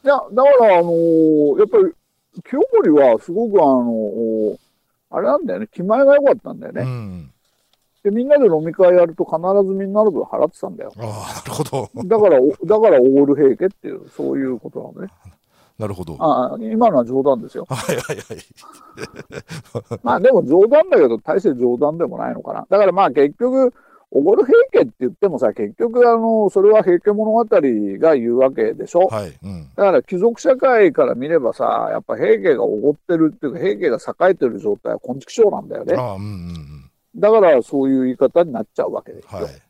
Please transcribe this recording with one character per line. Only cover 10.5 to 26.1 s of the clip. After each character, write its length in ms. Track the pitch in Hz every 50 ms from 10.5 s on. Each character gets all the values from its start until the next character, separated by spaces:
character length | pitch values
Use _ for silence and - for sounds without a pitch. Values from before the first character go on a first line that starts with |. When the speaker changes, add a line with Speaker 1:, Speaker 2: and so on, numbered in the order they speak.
Speaker 1:
て 80 | _ _
た 100 | - -
ん 80 | -
だ 60 | - -
よ。 80 | - _
Speaker 2:
あ 40 | 101 113 110 107 107 95 -
あ、 40 | - -
な 60 | -
る 60 | -
ほ 120 | - - 151
ど。 260 | - - 135 107 - _ 110 -
Speaker 1:
だ 140 | 180 220 220
か 100 | 208 190
ら、 100 | 156 131
お-、 100 | 127 147 - _ -
だ 140 | 165 208 214
か 100 | 220 214
ら、 120 | 165 131
お 20 | 123 135
ご 160 | 135 143 143
る 100 | 139 143
平 200 | 135 151 135 117
家 100 | - 170
っ 40 | 190
て 180 | - _ -
い 40 | 107
う、 160 | 90 85 - -
そ 240 | _ - 143 135 135
う 40 |
い 80 | 139 135
う 140 | 131 127 110
こ 100 | - 147
と 100 | _ -
な 220 | 117 - - -
の 60 | 180
ね。 60 | 196 _ _ _ 92 _ _ _ _ _ _ _ _ _
Speaker 2:
な 100 | - -
る 60 | 101 101
ほ 100 | - -
ど。 100 | 160 156 -
Speaker 1:
あ 340 | 165 156 131 123 127 - -
あ、 40 | 220
今 300 | 226 220 220 220 247 226
の 80 | 175
は 80 | 131 120
冗 180 | 113 127 135 131
談 180 | 143 135 113
で 80 | 113 -
す 80 | _
よ。 80 | - - _
Speaker 2:
は 240 | 135 123 - - 156
い 40 |
は 160 | 120 - - 147
い 20 |
は 160 | 98 - _ 113
い。 40 | - - _ _ _ - - - - _ - _ - - - - - - _ - - - _ 165 156 - _ _ 117 - _ 120 -
Speaker 1:
<laughs> 40 | -
ま 120 | 240 262
あ、 40 | 175
で 120 | 185 262
も 140 | 269 185 -
冗 220 | 123 151 180 202
談 220 | 226 277 302 339 381
だ 80 | 320
け 100 | 214 151
ど、 100 | 120 117
大 220 | 104 _ - 170 196
し 20 | 190
て 120 | 202 139
冗 220 | 120 123 123 120
談 200 | 120 147 151 160
で 80 | 165 165
も 120 | 120 -
な 140 | - 117 127
い 20 | 120
の 80 | -
か 120 | - - -
な。 120 | 110 110 _
だ 80 | 190
か 80 | 202 208
ら、 60 | 180
ま 140 | 180 190 190
あ、 60 | 160
結 200 | 120 151 139 147 -
局、 360 | _ 233 254 254 269 262 247 _ _ _ _ _ _ _ _
お 120 | - 262
ご 160 | 285 349 214
る 80 | 349 339
平 120 | 240 427 466 523 523
家 140 | - - -
っ 20 |
て 60 | 226 _ _
言 80 | 127 123
っ 20 |
て 160 | - _ 202
も 100 | 196 156
さ、 160 | 120 127 107 104
結 200 | - 107 104 -
局、 340 | _ 226 240 226 247 240
あ 60 | 240